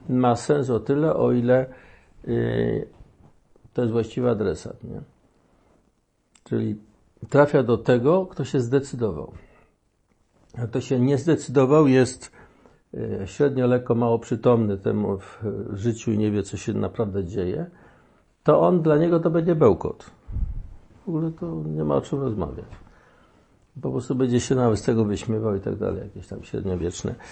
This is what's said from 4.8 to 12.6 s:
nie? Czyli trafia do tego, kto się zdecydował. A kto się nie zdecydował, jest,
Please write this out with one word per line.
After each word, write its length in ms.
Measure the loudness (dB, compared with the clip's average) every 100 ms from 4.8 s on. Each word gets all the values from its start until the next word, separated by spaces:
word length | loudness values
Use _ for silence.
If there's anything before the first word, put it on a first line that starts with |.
nie? 160 | -14 -14 -16 _ _ _ _ _ _ _ _ _ _ _ _ _
Czyli 320 | -6 -4 -2 -6 -12 _ _ _ 0
trafia 340 | 4 6 4
do 160 | 2 0
tego, 480 | 2 2 4 2 0
kto 180 | -6
się 160 | -4 -2
zdecydował. 720 | 0 -2 -2 -4 -4 -4 -10 -16 -20 _ _ _ _ _ _ _ _ _ _ -10
A 80 | -6
kto 140 | -6
się 200 | -2 2
nie 180 | 2 2
zdecydował, 680 | 2 0 2 2 4 6 6
jest, 460 | 6 4 0 -18 -20 -20 _